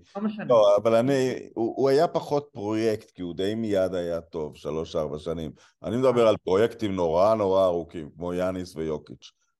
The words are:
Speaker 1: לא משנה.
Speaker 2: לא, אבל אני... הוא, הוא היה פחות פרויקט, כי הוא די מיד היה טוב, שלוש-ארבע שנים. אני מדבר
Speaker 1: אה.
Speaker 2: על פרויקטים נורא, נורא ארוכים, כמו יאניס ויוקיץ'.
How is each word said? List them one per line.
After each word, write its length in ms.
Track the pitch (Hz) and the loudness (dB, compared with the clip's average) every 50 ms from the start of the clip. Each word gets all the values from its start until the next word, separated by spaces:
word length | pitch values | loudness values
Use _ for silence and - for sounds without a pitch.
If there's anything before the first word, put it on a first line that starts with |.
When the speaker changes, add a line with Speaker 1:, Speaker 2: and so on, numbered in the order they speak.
| - _ - | -16 _ -10
Speaker 1:
לא 60 | 202 | -8
משנה. 240 | 214 214 214 214 190 | -6 -6 -6 -6 0
Speaker 2:
לא, 320 | - 123 113 104 101 104 | 2 4 6 6 6 4
אבל 180 | 104 104 113 113 | 4 4 4 2
אני... 540 | 113 120 135 139 135 127 127 120 76 - - - | 4 4 2 2 2 0 0 -2 -6 -10 -10 -6
הוא, 180 | - 113 110 - | -4 -4 -4 -2
הוא 120 | - 127 139 | 0 2 2
היה 180 | 135 143 165 | 4 4 2
פחות 420 | 170 - 160 147 - 147 143 143 - - | 2 0 -4 -4 -2 -4 -4 -4 -6 -10
פרויקט, 580 | 120 101 104 110 110 113 113 107 110 - _ | -10 -6 -4 -2 0 0 0 0 -2 -6 _
כי 100 | _ - | _ -10
הוא 140 | 90 87 85 | -10 -8 -4
די 200 | 87 95 101 110 | -4 -2 -2 -2
מיד 380 | 110 113 107 101 95 92 92 92 | -2 -2 -2 0 0 0 0 -2
היה 280 | 90 87 85 82 82 | -4 -4 -4 -6 -6
טוב, 340 | 80 - - 82 76 73 - | -8 -8 -8 -8 -8 -8 -10
שלוש-ארבע 640 | - - 76 76 80 80 - - 82 78 76 71 76 | -10 -10 -6 -6 -6 -6 -4 -4 -4 -4 -4 -6 -8
שנים. 320 | 76 85 80 85 80 73 - - _ _ _ _ - | -8 -8 -6 -6 -8 -10 -12 -16 _ _ _ _ -8
אני 140 | 82 104 | -6 -2
מדבר 260 | 123 131 131 120 120 117 | 2 2 2 4 6 6
Speaker 1:
אה. 60 | 110 | 4
Speaker 2:
על 80 | 104 | 4
פרויקטים 580 | 90 - - 92 98 113 117 - - 110 104 95 | 2 0 0 2 4 2 2 0 -4 -6 -4 -2
נורא, 400 | 92 87 82 80 - 95 107 113 | -2 0 0 2 4 4 4 4
נורא 300 | 107 104 95 92 95 95 | 2 2 2 2 4 2
ארוכים, 440 | 92 87 85 82 78 - 90 76 71 69 | 2 2 -2 -4 -8 -10 -12 -14 -14 -12
כמו 180 | 80 85 87 90 | -10 -8 -6 -4
יאניס 420 | 90 90 92 92 92 90 85 - | -2 -2 -2 -4 -6 -8 -10 -10
ויוקיץ'. 560 | 73 80 80 76 76 76 - - - - - _ _ _ _ _ | -8 -6 -6 -6 -6 -8 -14 -20 -20 -20 -20 _ _ _ _ _